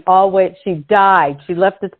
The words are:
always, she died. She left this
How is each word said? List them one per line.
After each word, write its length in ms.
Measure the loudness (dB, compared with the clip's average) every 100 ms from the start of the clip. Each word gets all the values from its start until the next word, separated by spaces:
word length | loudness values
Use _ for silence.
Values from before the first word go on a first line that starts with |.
always, 460 | 2 2 2 0 -2 -4
she 200 | -10 -10 -2
died. 500 | 2 2 2 0 -6 -10
She 80 |
left 260 | -2 -2 -4
this 120 | -12 -8